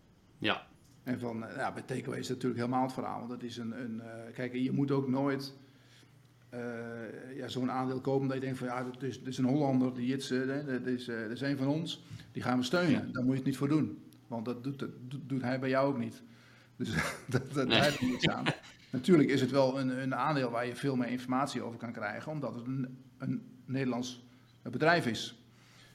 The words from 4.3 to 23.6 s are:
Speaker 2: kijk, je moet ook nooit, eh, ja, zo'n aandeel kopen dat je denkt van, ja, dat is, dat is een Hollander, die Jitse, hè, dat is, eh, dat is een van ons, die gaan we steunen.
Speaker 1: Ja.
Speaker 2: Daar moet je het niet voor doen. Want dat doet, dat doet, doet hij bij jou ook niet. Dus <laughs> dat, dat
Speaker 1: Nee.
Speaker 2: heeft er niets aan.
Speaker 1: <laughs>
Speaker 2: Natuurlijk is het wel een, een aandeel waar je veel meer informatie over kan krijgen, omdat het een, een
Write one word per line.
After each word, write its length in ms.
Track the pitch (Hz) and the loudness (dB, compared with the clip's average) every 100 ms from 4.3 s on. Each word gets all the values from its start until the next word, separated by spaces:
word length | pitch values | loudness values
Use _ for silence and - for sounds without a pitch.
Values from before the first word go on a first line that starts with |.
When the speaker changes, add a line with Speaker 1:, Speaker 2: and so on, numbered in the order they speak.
Speaker 2:
kijk, 200 | 120 123 123 | -6 -4 0
je 160 | 131 | 0
moet 200 | 131 143 | 2 2
ook 160 | 139 131 | 2 2
nooit, 460 | 131 139 135 - - - - - - - - - - - | 2 2 0 -4 -14 -20 -20 -20 -20 -20 -20 -20 -20 -14
eh, 840 | 123 120 117 117 117 107 123 131 139 | -8 -6 -6 -8 -8 -10 -12 -12 -10
ja, 120 | 120 | -6
zo'n 240 | 127 127 | -2 0
aandeel 300 | 127 131 131 | 0 0 0
kopen 260 | 135 135 135 | 2 2 2
dat 80 | 131 | 0
je 60 | |
denkt 160 | 135 131 | -2 -2
van, 100 | 123 | -2
ja, 160 | 123 | -2
dat 200 | 127 127 | -4 -4
is, 160 | 135 107 | -6 -6
dat 80 | 131 | -6
is 100 | 127 | 2
een 80 | 123 | 4
Hollander, 480 | 147 139 127 127 | 6 6 4 4
die 120 | 123 123 | 2 0
Jitse, 280 | 139 - 127 | 0 0 0
hè, 300 | 131 139 143 123 | 0 -2 -2 -2
dat 80 | 127 | -2
is, 200 | 123 123 | -2 -2
eh, 140 | 113 | -4
dat 100 | 110 | -4
is 100 | 123 | -2
een 160 | 139 135 | -2 0
van 100 | 135 | 2
ons, 360 | 156 170 - - - - | 0 -2 -8 -12 -16 -10
die 100 | 127 | -4
gaan 140 | 127 127 | 0 2
we 60 | |
steunen. 440 | 123 175 175 110 104 | 4 4 4 4 0
Speaker 1:
Ja. 40 | |
Speaker 2:
Daar 120 | - | 0
moet 80 | 127 | 2
je 60 | 135 | 2
het 80 | 139 | 2
niet 120 | 131 | 0
voor 100 | 143 | 4
doen. 360 | 156 113 - - - - | 4 2 -2 -14 -20 -8
Want 180 | 113 113 | -6 -4
dat 180 | 120 | -4
doet, 160 | 139 135 | -6 -6
dat 100 | 120 - 123 | -8 -8 -10
doet, 220 | 135 127 | -8 -4
doet 120 | 131 | -2
hij 180 | 120 131 | 0 0
bij 100 | 131 | 2
jou 180 | 131 139 | 4 4
ook 100 | 127 | 2
niet. 240 | 113 - - - - - - - | -4 -8 -18 -20 -20 -20 -14 -6
Dus 180 | 123 82 - | -2 0 0
<laughs> 140 | - - | -4 -2
dat, 260 | 131 135 | -2 0
dat 140 | 139 127 | 0 4
Speaker 1:
Nee. 140 | 113 | 6
Speaker 2:
heeft 180 | 147 143 | 6 4
er 60 | 127 | 0
niets 240 | 123 160 | 2 2
aan. 160 | 123 131 | 2 0
Speaker 1:
<laughs> 60 | - - - - | -2 -6 -20 -6
Speaker 2:
Natuurlijk 380 | 127 - 165 127 | 0 6 8 8
is 120 | 131 | 4
het 100 | 123 | 4
wel 280 | 139 131 135 | 4 4 4
een, 220 | 131 127 | 0 0
een 140 | 131 123 | -2 0
aandeel 340 | 143 147 123 | 2 2 0
waar 160 | 117 123 | 0 -2
je 100 | 120 | -2
veel 200 | 139 127 | 0 0
meer 120 | 117 | 0
informatie 540 | 123 123 127 143 123 | -2 0 0 0 -2
over 180 | 110 117 | -4 -6
kan 120 | 117 | -8
krijgen, 400 | 113 104 113 147 | -4 -4 -4 -6
omdat 240 | 156 123 120 | -4 -4 -6
het 100 | 120 | -4
een, 320 | 135 127 127 - - | -4 -4 -8 -18 -8
een 280 | 131 - - - | -4 -4 -6 -16